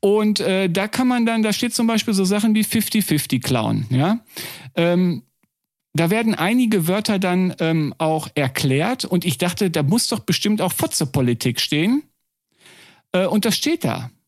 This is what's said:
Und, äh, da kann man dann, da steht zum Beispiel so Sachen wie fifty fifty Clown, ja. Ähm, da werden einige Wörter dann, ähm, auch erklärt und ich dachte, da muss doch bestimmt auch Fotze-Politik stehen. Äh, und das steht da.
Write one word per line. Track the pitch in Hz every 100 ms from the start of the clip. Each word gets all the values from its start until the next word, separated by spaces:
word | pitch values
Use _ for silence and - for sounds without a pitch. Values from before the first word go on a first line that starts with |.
Und, | 196 208 214 208
äh, | 180 190 190
da | 170 208
kann | - 254
man | 247 226
dann, | 226
da | 214
steht | 202 247
zum | - 233
Beispiel | 226 -
so | 196
Sachen | 185 208 220
wie | 214
fifty | 208 226 202 220
fifty | 190 151 - 127
Clown, | - 127 110 110 107
ja. | 127 156 226 _ - - - - -
Ähm, | 170 175 180 170 - _ _ _ _ _ _
da | - 170
werden | 214 226 -
einige | 170 247 240 214 160
Wörter | 190 214 202
dann, | 185 180 185 -
ähm, | 160 160 151 -
auch | 160 156 156 -
erklärt | 139 135 139 131 180 254
und | - 185
ich | 175 135
dachte, | 180 - 190
da | 165
muss | 139 220 -
doch | -
bestimmt | - 175 208 208
auch | 180
Fotze-Politik | - 320 - 147 - 123 120 127 117
stehen. | - 147 180 269 - _ _ _ _ _ - - - - _
Äh, | 180 190
und | 214
das | 220 -
steht | - 330
da. | - - 123 _